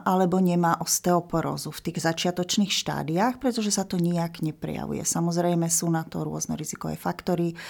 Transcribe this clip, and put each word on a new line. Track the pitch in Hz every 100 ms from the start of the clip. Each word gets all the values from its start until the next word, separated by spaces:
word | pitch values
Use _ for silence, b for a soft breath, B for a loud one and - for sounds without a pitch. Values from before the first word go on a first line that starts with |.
| 196
alebo | 185 180 185
nemá | 185 175 170 -
osteoporózu | 165 - 175 175 175 165 143 147 151
v | - 165
tých | 165 165
začiatočných | 165 175 175 180 - 196
štádiách, | - - 147 147 170 240 247
pretože | 254 233 208
sa | 196
to | 190 180
nijak | 170 170 170 165 156
neprejavuje. | 151 156 - - -
Samozrejme | - 170 170 170 175 170 170
sú | - 170
na | 160 165
to | 165
rôzne | 151 156 160
rizikové | 156 156 - 160
faktory, | 160 175 175 - 170 170 165